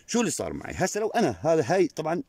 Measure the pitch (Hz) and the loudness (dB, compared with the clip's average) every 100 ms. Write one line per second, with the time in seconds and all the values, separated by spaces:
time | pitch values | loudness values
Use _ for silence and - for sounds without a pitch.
0 | - 226 214 - 92 71 - 80 180 202 | -4 0 0 0 -4 -6 -8 -2 -2 0
1 | 214 226 175 92 127 160 123 185 185 - | -2 0 0 0 2 2 4 2 2 0
2 | 156 175 | -4 -4